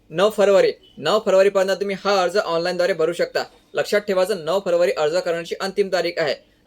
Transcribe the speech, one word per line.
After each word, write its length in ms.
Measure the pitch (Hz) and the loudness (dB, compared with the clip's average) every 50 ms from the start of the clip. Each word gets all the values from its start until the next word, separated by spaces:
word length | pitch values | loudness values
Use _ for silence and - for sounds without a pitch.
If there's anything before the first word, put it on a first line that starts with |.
| _ _ | _ _
नऊ 200 | 151 165 196 214 | -2 0 0 0
फरवरी. 420 | 208 - 196 202 196 185 165 147 - - _ _ _ - | 2 2 4 4 6 6 4 4 0 -4 _ _ _ -8
नऊ 220 | 135 156 202 214 220 | -4 0 0 0 2
फरवरीपर्यंत 540 | 202 185 190 196 196 196 196 185 196 190 180 | 2 4 4 4 4 4 2 0 0 -2 -4
तुम्ही 160 | 202 202 190 180 - | -4 -6 -6 -4 -2
हा 180 | 196 202 190 | 0 0 2
अर्ज 160 | 180 175 175 208 | 0 0 0 -2
ऑनलाईनद्वारे 560 | - - 165 165 170 180 180 175 175 190 190 | -2 0 -2 -2 -2 -2 -2 0 0 0 0
भरू 200 | 160 160 165 170 | 0 0 -2 0
शकता. 300 | - 170 - - 143 120 - _ _ _ _ - | -2 -4 -4 -2 -6 -6 -6 _ _ _ _ -6
लक्षात 280 | 147 143 - 214 208 | -4 -4 0 0 -2
ठेवायचं, 440 | 208 - 190 185 185 185 214 180 151 | 0 0 0 0 0 0 -2 -6 -4
नऊ 140 | 156 180 196 | -2 -2 -2
फरवरी 320 | 196 185 175 170 175 180 - | 0 0 0 2 2 2 0
अर्ज 220 | - 151 151 160 | 0 0 0 0
करण्याची 400 | 185 175 180 165 170 170 170 226 - | 0 -2 -2 -4 -4 -4 -8 -8 -8
अंतिम 300 | 190 196 190 202 202 190 185 | -8 -8 -2 -2 -2 0 0
तारीख 260 | 175 170 175 170 - | -2 -2 -2 -2 -2
आहे. 160 | 165 143 117 - _ _ _ _ _ | -2 -2 -2 -6 _ _ _ _ _